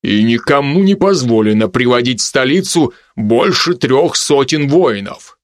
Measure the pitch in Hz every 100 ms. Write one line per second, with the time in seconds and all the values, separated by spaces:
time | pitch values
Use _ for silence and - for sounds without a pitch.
0 | - 104 110 117 - 143 139 165 196 196
1 | 190 185 123 113 107 107 110 - 123 123
2 | 123 117 - 135 131 180 - 170 135 -
3 | _ - 107 117 175 - 170 175 110 101
4 | - - - 143 135 156 143 160 160 101
5 | 98 - - _